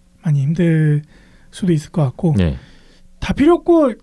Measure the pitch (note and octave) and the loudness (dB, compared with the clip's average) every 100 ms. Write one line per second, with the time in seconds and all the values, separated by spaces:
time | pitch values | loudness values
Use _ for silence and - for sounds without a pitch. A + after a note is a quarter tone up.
0 | _ _ E3 C#3+ C3+ E3 E3+ D#3+ D#3 D3 | _ _ -4 -2 -2 0 0 2 0 0
1 | D3+ - _ _ - - F#3 D#3+ - - | -4 -20 _ _ -20 -6 -2 -2 -2 -4
2 | C#3 - F3 B2+ F2 C2+ - - _ _ | -4 -2 -2 0 0 -4 -12 -20 _ _
3 | - - - F#3 C#4+ E4+ - E4+ C#4 G#3 | -20 -14 -8 0 2 2 2 2 2 -2